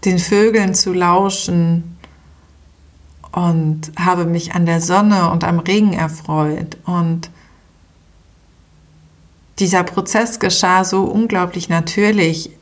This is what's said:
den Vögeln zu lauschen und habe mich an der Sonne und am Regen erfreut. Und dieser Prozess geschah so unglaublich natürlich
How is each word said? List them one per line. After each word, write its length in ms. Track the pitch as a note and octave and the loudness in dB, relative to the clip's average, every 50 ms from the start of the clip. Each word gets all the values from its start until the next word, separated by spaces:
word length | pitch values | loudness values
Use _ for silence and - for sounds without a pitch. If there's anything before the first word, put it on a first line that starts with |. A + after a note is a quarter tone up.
| - | 2
den 140 | G3+ F3+ F3 | 2 0 0
Vögeln 540 | F3 - A3 G3+ G#3+ A3+ A3 A3 G3+ F#3 F#3 | 0 2 2 4 4 4 4 2 0 2 0
zu 200 | F#3 - G3 F#3 | 0 0 0 0
lauschen 1040 | F3+ F3 F3 F3 F#3 G3 G3 F#3+ - - - F3+ E3+ E3+ E3 E3+ E3+ E3 E3+ E3+ - - - - - _ - - - - _ - _ _ - _ _ _ - _ _ _ - - - - - | 0 2 2 4 4 2 0 -2 -4 -4 -2 0 0 2 2 0 0 -2 -6 -14 -20 -20 -20 -20 -20 _ -20 -20 -20 -20 _ -20 _ _ -20 _ _ _ -20 _ _ _ -20 -20 -20 -20 -10
und 600 | - F3 F3 F3 E3+ D#3+ D#3+ D#3 D#3 D#3 - - - - | -6 -2 0 2 2 2 2 0 -2 -2 -6 -12 -8 -4
habe 280 | F3 F3+ F3+ F3+ F3 | -2 0 0 0 0
mich 280 | E3 E3+ E3+ E3 - - | 0 -2 -2 -4 -4 -2
an 120 | F3 E3+ | 0 0
der 160 | E3+ E3+ E3+ | 2 2 0
Sonne 480 | E3 F3 F3+ F#3+ G#3 G#3+ G#3 F#3+ F3 E3 | 0 0 2 2 4 4 4 4 2 2
und 140 | - E3+ - | 0 0 0
am 160 | - E3+ E3+ | 0 0 -2
Regen 340 | D#3 E3+ F#3+ G#3+ G#3+ G#3 F3+ | 0 0 2 2 2 2 2
erfreut. 840 | - E3 D#3+ D#3 - - - D#3 D#3 D#3 D3+ D3+ D#3+ D#3+ D#3 - - - | 0 -4 -4 -6 -10 -8 -4 -2 -2 0 -2 -2 -4 -8 -10 -12 -14 -8
Und 440 | - F3 F3 E3+ E3 E3 E3+ E3 - - - - - - _ _ _ _ _ _ _ _ _ _ _ _ _ _ _ _ _ _ _ _ _ - _ _ _ - _ _ - - - _ _ - - _ _ _ _ _ - | -4 -2 -2 0 0 -2 -4 -6 -10 -18 -20 -20 -20 -20 _ _ _ _ _ _ _ _ _ _ _ _ _ _ _ _ _ _ _ _ _ -20 _ _ _ -20 _ _ -20 -20 -20 _ _ -20 -20 _ _ _ _ _ -2
dieser 240 | G3+ F3+ F#3 F#3 F3+ | 0 2 2 0 0
Prozess 560 | F3 - - F#3 - - A3 A3+ A#3 - - | 0 -4 -4 -4 -2 0 0 0 0 -2 -2
geschah 440 | - F#3+ F3 - - F#3 F#3 F#3 F#3 | -2 -2 0 0 2 2 2 2 2
so 180 | F#3 - F#3+ G3 | 2 0 0 0
unglaublich 640 | - - G#3 A3+ A3+ - F#3+ F3+ F3 F3 F3+ E3+ - | 0 0 0 0 0 0 -2 -2 -2 -4 -8 -6 -2
natürlich 840 | E3+ E3 E3 E3 - - G#3 G#3 G#3+ G#3 F3 E3 D#3+ D#3+ - - - - | -2 -2 -2 -2 -2 0 2 2 2 2 2 0 0 -4 -8 -12 -16 -20